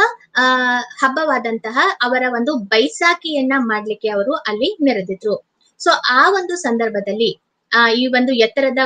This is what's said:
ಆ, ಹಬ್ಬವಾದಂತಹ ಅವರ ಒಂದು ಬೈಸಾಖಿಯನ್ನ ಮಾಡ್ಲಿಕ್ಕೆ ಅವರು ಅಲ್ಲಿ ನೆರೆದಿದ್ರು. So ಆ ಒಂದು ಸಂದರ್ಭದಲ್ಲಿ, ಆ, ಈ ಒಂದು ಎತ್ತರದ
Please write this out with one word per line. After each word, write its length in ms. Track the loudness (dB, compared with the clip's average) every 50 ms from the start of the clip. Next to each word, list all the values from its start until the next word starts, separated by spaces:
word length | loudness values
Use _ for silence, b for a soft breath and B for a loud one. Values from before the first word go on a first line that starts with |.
| 0 0 0 b b b -2
ಆ, 420 | 0 2 2 2 2 0 0 -2 -2
ಹಬ್ಬವಾದಂತಹ 1000 | -4 -8 -6 -2 -2 0 0 0 -2 0 -2 -2 -2 -4 -6 -6 -6 -4 0 0 0 0 0 -2
ಅವರ 200 | -2 -2 0 0 0 0
ಒಂದು 260 | -2 0 0 0 -2
ಬೈಸಾಖಿಯನ್ನ 1000 | -2 -2 0 2 2 2 0 -2 0 0 0 0 0 -4 -4 -2 -2 0 0 0
ಮಾಡ್ಲಿಕ್ಕೆ 520 | 0 0 -2 -2 -4 -4 -6 -8 -4 -4 -2
ಅವರು 240 | -2 0 0 0
ಅಲ್ಲಿ 440 | -2 -4 -4 -6 -2 -2 -2 -2 -2 0 0
ನೆರೆದಿದ್ರು. 600 | 2 2 0 -4 -6 -8 -4 -2 -4 -4 -4 -6 _ _ _ _ _ _ _
So 100 | 0 0 0 0 0 0
ಆ 200 | 4 4 4 4
ಒಂದು 260 | 4 0 -2 -4 -6
ಸಂದರ್ಭದಲ್ಲಿ, 840 | -4 -2 -2 -2 -2 -2 -2 -4 -4 -4 -4 -2 0 0 -2 -2 -6 _ _ _ _ _ _ 2
ಆ, 160 | 2 4 4
ಈ 160 | 2 2 0
ಒಂದು 260 | 2 2 2 2 2
ಎತ್ತರದ 460 | 2 2 2 2 2 0 0 0 0 0 -2